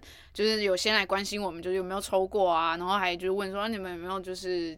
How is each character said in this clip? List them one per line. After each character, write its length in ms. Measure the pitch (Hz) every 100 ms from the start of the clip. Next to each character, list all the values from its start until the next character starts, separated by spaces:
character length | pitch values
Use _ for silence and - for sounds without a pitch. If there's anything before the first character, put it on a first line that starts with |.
| - - -
就 100 | -
是 200 | 214 220
有 120 | 202 185
先 200 | 214 214
来 100 | 190
关 180 | 190
心 160 | 196 208
我 120 | 196
们， 100 | 165
就 80 | 175
是 60 | 190
有 80 |
没 100 | 180
有 80 | 190
抽 260 | - 190 190
过 240 | 214 185
啊， 240 | 165 165 170
然 80 | 180
后 120 | 202
还 180 | 185 175
就 120 | 185
是 40 |
问 200 | 190 190
说 100 | 196
，“啊， 60 | 214
你 100 | 220
们 140 | 185
有 60 | 175
没 100 | 180
有 120 | 190
就 140 | 185
是 440 | 180 185 180 165